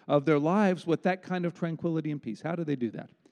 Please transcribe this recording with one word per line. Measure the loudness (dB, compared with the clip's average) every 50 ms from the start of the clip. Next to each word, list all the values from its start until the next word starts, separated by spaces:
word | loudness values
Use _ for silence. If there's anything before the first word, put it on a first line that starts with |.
| _
of | 2 2 2 4
their | 4 4 4
lives | 4 2 4 4 4 4 2 0 0
with | -2 -2 0 0
that | 0 -2 -2 -4
kind | -6 -4 -2 -2
of | -4 -4
tranquility | -4 -4 -6 -4 -4 -4 -2 -2 -2 -2 -4
and | -6 -6 -6
peace? | -8 -10 -8
How | -6 -6 -4
did | -4 -2
they | -2 -2
do | -2 -2 -2 -4
that? | -6 -12 -16 _ _ _ _